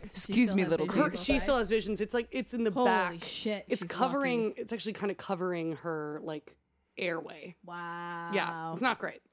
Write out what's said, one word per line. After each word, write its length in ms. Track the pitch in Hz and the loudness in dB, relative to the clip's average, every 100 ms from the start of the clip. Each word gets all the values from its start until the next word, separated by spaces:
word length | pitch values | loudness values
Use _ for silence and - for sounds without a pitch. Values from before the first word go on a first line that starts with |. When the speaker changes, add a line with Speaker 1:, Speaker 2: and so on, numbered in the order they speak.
Speaker 1:
Does 0 | |
she 40 | - | -4
Speaker 2:
Excuse 420 | - - 214 226 | -2 2 4 6
Speaker 1:
still 60 | 190 | 4
Speaker 2:
me, 60 | |
Speaker 1:
have 80 | 165 | 4
Speaker 2:
little 160 | 160 175 | 2 2
Speaker 1:
vision 160 | 190 | 4
Speaker 3:
Her, 80 | 294 | 2
Speaker 2:
teeth. 80 | - | 2
Speaker 1:
both 60 | |
Speaker 3:
she 140 | - 269 | 2 2
still 140 | - 254 | 4 2
Speaker 1:
eyes? 40 | |
Speaker 3:
has 60 | 196 | 4
visions. 300 | 220 190 202 | 2 2 -2
It's 140 | 214 | 0
like, 140 | 240 226 | -2 -2
it's 240 | 262 - | -4 -2
in 100 | 240 | 0
the 60 | 226 | 0
Speaker 1:
Holy 160 | 185 247 | 4 4
Speaker 3:
back. 340 | 190 180 170 | 6 2 -4
Speaker 1:
shit, 400 | - - 220 202 - | -8 -4 -4 -4 -2
Speaker 3:
It's 140 | - | -2
Speaker 1:
she's 80 | 170 | -2
Speaker 3:
covering, 540 | 185 254 277 269 240 214 | 0 2 2 2 2 0
Speaker 1:
lucky. 100 | - | -2
Speaker 3:
it's 100 | 233 | -6
actually 200 | 226 220 | -4 -4
kinda 200 | - 202 185 | -2 -4 -4
covering 560 | - 180 185 175 165 151 | -4 -2 0 0 -2 -4
her, 380 | 170 156 151 151 | -4 -4 -4 -6
like, 320 | 160 151 - _ _ _ _ - | -8 -8 -10 _ _ _ _ -6
airway. 600 | 180 165 - 156 180 - | -4 -4 -6 -14 -14 -16
Speaker 1:
Wow. 680 | 175 175 170 170 175 170 170 | -14 -10 -8 -8 -8 -8 -2
Speaker 3:
Yeah, 400 | 190 165 165 165 | -2 -2 -4 -6
it's 80 | 165 | -2
not 180 | 247 220 | 0 0
great. 200 | 175 - _ | -6 -10 _